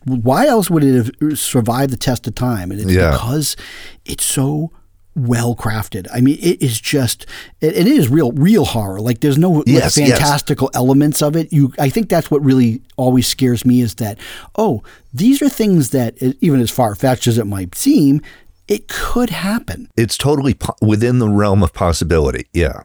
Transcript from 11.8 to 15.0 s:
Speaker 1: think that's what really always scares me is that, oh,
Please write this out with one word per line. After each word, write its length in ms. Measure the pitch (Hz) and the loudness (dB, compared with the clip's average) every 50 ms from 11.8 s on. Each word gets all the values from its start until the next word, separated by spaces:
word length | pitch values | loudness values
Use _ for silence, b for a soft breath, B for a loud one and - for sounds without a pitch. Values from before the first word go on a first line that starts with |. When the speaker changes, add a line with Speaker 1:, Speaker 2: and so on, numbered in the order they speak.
| 147 135 | -2 0
Speaker 1:
think 180 | - 226 214 - | 0 -2 0 0
that's 220 | 185 165 - - | 0 0 0 0
what 120 | 151 139 151 | 0 2 2
really 380 | 131 131 131 123 113 110 131 - _ _ | 4 4 4 4 2 0 -2 -8 _ _
always 320 | - 127 127 127 127 120 - | -2 0 2 2 2 2 0
scares 380 | - - 131 123 120 110 - | -2 0 0 0 0 0 2
me 160 | 127 123 123 123 | 2 2 2 2
is 140 | 110 - | 0 -2
that, 220 | - 117 104 101 B B B B B B B - | -6 -8 -8 -8 B B B B B B B -4
oh, 260 | - 220 208 139 104 B B B B | -2 0 0 -2 -2 B B B B